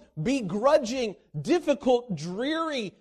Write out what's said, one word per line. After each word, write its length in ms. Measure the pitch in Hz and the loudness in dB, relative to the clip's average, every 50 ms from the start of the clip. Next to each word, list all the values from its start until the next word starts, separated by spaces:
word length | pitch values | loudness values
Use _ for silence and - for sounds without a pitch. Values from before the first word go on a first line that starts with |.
| - _ - 156 | -10 _ -8 -4
begrudging, 920 | 156 233 277 269 208 165 196 208 240 285 311 294 254 208 262 262 240 214 175 - _ _ - 151 | 0 0 0 0 0 -2 0 2 4 4 4 4 2 -2 -4 -2 -4 -4 -6 -8 _ _ -10 -4
difficult, 760 | 139 214 339 349 - 302 277 - - 254 247 240 240 247 180 | 0 2 2 2 2 0 0 2 2 2 2 2 2 -2 -8
dreary, 760 | 139 156 175 185 208 262 294 320 330 330 320 285 247 208 165 - _ | -6 -6 -6 -4 -4 -2 -2 -2 -2 -2 -2 -4 -4 -6 -6 -10 _